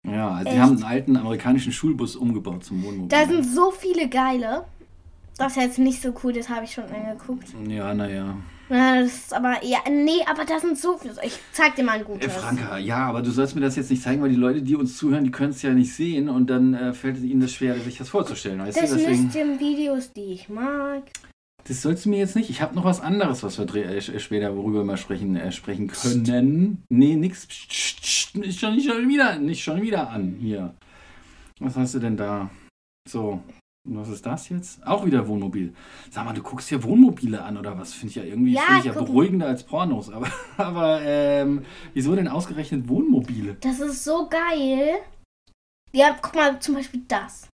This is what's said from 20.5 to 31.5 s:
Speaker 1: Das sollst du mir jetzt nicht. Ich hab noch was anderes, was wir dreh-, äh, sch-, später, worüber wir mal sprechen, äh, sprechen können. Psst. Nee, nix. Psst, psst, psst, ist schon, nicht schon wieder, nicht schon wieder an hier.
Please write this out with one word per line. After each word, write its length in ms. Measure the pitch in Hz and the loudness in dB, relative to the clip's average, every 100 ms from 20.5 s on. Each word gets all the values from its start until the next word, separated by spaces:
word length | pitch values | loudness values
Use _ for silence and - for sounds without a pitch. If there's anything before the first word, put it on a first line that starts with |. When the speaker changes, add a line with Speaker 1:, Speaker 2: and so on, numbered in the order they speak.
| 208 262 285 277 277 277 - - _ _ _ - | -6 -4 -4 -4 -6 -10 -20 -20 _ _ _ -10
Speaker 1:
Das 160 | 127 | -4
sollst 220 | 147 175 208 | -2 0 0
du 40 | |
mir 80 | 202 | 2
jetzt 180 | 196 220 | 2 0
nicht. 140 | 226 | -2
Ich 140 | - | -4
hab 100 | - | -4
noch 100 | 185 | 0
was 160 | 180 180 | 0 0
anderes, 440 | 160 202 175 123 | 0 0 0 -2
was 160 | 98 101 | -6 -4
wir 60 | 90 | -4
dreh-, 180 | 104 | -2
äh, 160 | 92 98 | -2 -4
sch-, 160 | 95 98 | -6 -8
später, 380 | - 104 104 98 | -2 -2 0 -2
worüber 220 | 107 104 | -2 0
wir 60 | 101 | 0
mal 120 | 98 | -4
sprechen, 380 | - 95 98 90 | -4 -4 -2 -2
äh, 160 | 90 | -2
sprechen 360 | - - 101 101 | -8 -8 -4 -4
können. 360 | - 123 120 | -2 0 2
Psst. 600 | 117 123 131 160 196 185 - | 2 4 4 4 2 0 2
Nee, 260 | 123 143 160 | 6 6 6
nix. 300 | 180 180 - | 0 -4 -16
Psst, 240 | - - | -18 -10
psst, 320 | - - - | -4 -4 -4
psst, 340 | - - - - | -2 -2 -2 -4
ist 220 | 196 180 | -6 -2
schon, 140 | 214 226 | 2 2
nicht 140 | 277 | 2
schon 180 | 233 247 | 2 4
wieder, 300 | 285 254 165 | 6 4 4
nicht 260 | 143 165 | -2 -2
schon 200 | - 165 | -2 -2
wieder 260 | 220 196 127 | 0 0 -2
an 260 | 110 95 98 | -4 -4 -4
hier. 340 | 110 101 90 - _ - - - - - - | -4 -4 -6 -12 _ -20 -20 -20 -20 -20 -20